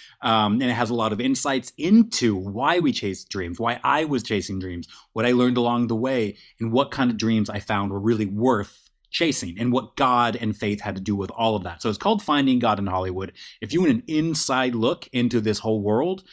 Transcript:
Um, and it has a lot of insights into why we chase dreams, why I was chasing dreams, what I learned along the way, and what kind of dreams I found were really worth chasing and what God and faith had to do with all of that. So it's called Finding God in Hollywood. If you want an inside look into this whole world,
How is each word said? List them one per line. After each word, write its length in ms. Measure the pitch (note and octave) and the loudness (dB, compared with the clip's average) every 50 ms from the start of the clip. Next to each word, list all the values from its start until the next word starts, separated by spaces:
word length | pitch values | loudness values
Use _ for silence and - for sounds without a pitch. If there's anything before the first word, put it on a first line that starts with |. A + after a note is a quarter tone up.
| - - - - | -20 -20 -14 -6
Um, 340 | - B2 A2+ A2 G#2+ G#2 G#2 | -2 2 2 4 4 4 2
and 80 | A#2+ C3+ | 2 2
it 100 | B2 A#2+ | 2 0
has 160 | A2+ B2 A2 | 0 0 0
a 60 | A#2+ | 0
lot 180 | A#2 A2 A2 G#2+ | 0 0 0 0
of 80 | G2 | 0
insights 500 | A#2+ C3 C3+ B2+ - C#3+ C3+ C3 - - - - | 0 0 -2 -2 -2 -2 -2 -2 -4 -6 -10 -6
into 580 | D3 F3 G3+ A3+ A3+ A#3 - - B2 A2+ G#2 | 0 6 6 6 6 6 2 0 2 2 2
why 440 | F#2 F#2 G2+ G2 A2 C3 D3 E3+ F3+ | 0 -2 -6 -4 -2 0 2 2 4
we 120 | E3+ C#3+ | 2 2
chase 320 | A#2 - - G2+ F#2+ F2 - | 0 0 -2 -4 -6 -6 -10
dreams, 340 | - - G2+ F2+ E2+ E2+ E2+ | -10 -8 -6 -6 -6 -4 -2
why 220 | A2+ A2+ A#2+ A#2+ - | -2 -2 -2 0 0
I 180 | - C#3 D3+ D#3+ | 0 2 2 2
was 180 | D3+ C#3+ B2 | 0 -2 -2
chasing 380 | G#2+ - A2 G2+ F#2 - G2+ F#2+ | -2 -2 -2 -2 -2 -4 -6 -6
dreams, 300 | F#2 F#2 F2 F2 E2+ - - - - _ - | -6 -8 -8 -10 -10 -12 -16 -20 -20 _ -4
what 120 | A2+ A2 | -2 0
I 60 | A#2+ | 2
learned 240 | B2+ B2 B2 B2 B2 | 4 4 4 4 2
along 320 | B2 A#2+ A#2+ A#2+ A#2+ A#2+ A2+ | 2 2 2 2 2 0 0
the 80 | A#2 | 0
way, 400 | A2 A#2 C3 C3+ B2 A2 G2+ G2+ - - - _ - | 0 0 0 0 0 -2 -2 -4 -8 -16 -20 _ -8
and 140 | A#2 A2+ A2+ | -4 0 2
what 180 | B2 C#3 C3+ | 0 0 0
kind 180 | - - C3 B2 | 0 0 0 0
of 60 | A#2 | 0
dreams 340 | G#2 A2 A2 A2+ A2 G#2 G#2 | 0 0 2 2 2 0 0
I 100 | G2+ G#2 | -4 -6
found 340 | - - G#2+ G2+ G2+ G2+ G2 | -4 -2 -2 -2 -2 -2 -4
were 80 | G2+ | -2
really 240 | G2 A2+ A#2 A2 A2 | 0 0 2 2 0
worth 580 | G2 G2+ G#2 A#2 B2+ B2 G2+ G2+ - - - - _ _ _ _ _ | -2 -2 0 2 2 2 2 0 -4 -10 -20 -20 _ _ _ _ _
chasing 480 | - - E3+ D#3 C3+ - - F2 E2+ G2 | -4 -2 0 0 0 -2 -4 -8 -6 -4
and 140 | C3 B2 | -2 0
what 240 | B2 C3 A#2 G#2 - | 0 0 -2 -4 -2
God 400 | - C#3 B2+ B2 A#2+ A#2+ A#2 G#2+ | 0 2 2 4 4 2 2 0
and 200 | B2 A#2+ G#2+ G#2 | -2 -4 -4 -4
faith 260 | - - G#2 G#2 G2+ | -2 -2 -4 -4 -4
had 140 | - G#2 F#2+ | -4 -8 -8
to 60 | F#2+ | -6
do 140 | F#2+ G2+ G2+ | -4 -4 -2
with 160 | G2 G2 F#2 | -2 -4 -6
all 240 | - A2+ A2+ A2+ A2 | -4 -2 0 0 0
of 80 | G#2 F2+ | 0 -2
that. 180 | F2+ E2 - | -6 -10 -6
So 60 | - A#2 | -4 -4
it's 100 | G#2 - | -4 -2
called 240 | - G3+ A3+ G#3 | 0 0 0 0
Finding 380 | - - D3 C#3+ C#3 C3+ B2+ B2 | 0 0 0 2 2 2 2 2
God 180 | A#2+ A2+ G#2+ G2+ | 2 2 0 0
in 100 | G2+ F#2+ | 0 -2
Hollywood. 440 | F#2 F#2 F#2 F#2+ F#2 F#2 F#2+ F#2 - - - - - - | -2 -2 -2 -4 -4 -6 -8 -10 -10 -14 -20 -20 -18 -14
If 100 | - G#2 | -8 -4
you 80 | B2 E3+ | 0 2
want 140 | F#3 D#3 B2 | 2 2 2
an 100 | A2+ - | 0 0
inside 720 | - D#3+ D#3 D#3 E3 D#3+ D3+ - - C3+ B2+ C3 B2+ A#2+ | -2 -2 0 0 0 -2 -2 -2 -2 0 0 0 0 0
look 320 | A2+ A2 B2+ E3 - - - - | 0 0 0 0 -2 -6 -6 -2
into 260 | B2 A#2+ A#2+ A#2+ A#2 | 0 0 2 2 0
this 200 | G#2+ A2 G#2 - | 0 0 -2 -2
whole 220 | - A2+ A2 G#2+ | 0 -2 0 0
world, 420 | G2+ G#2 G#2+ A#2 D3 F3+ F#3+ F#3+ - - | 0 0 2 2 2 0 -2 -4 -8 -16